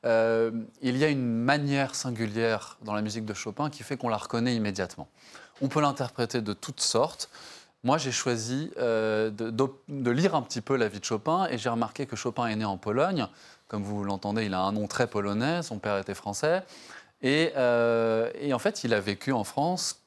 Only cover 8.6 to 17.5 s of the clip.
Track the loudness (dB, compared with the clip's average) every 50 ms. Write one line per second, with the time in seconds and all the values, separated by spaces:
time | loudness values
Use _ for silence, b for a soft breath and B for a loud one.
8.6 | -4 -4 -4 -2 0 2 2 2 2 2 2 2 2 0 -2 -4 -4 -4 2 2
9.6 | 0 0 0 -10 _ -10 -6 -2 2 2 4 4 4 4 4 2 -2 -2 -6 -8
10.6 | -2 0 2 2 2 2 0 -4 -4 -2 -4 -2 0 0 0 0 0 0 -2 -2
11.6 | -2 -2 0 0 -2 -2 -2 -6 -6 -6 -6 -4 -4 -4 -2 -2 -2 0 0 0
12.6 | 0 -2 -2 -2 -2 -2 2 2 2 2 2 0 -2 -4 B B B B B B
13.6 | B _ -6 -6 -4 -4 -4 -4 -2 -2 -4 -2 -2 -2 -2 0 0 0 0 0
14.6 | 0 0 0 -2 -2 -4 0 0 0 0 0 -2 -2 0 0 0 0 0 0 -2
15.6 | -4 -6 -8 -6 -2 -2 -2 -2 -2 -4 -8 -8 -8 -8 -6 -2 0 2 2 0
16.6 | -2 B B B B B B B B B B _ 0 2 4 4 2 2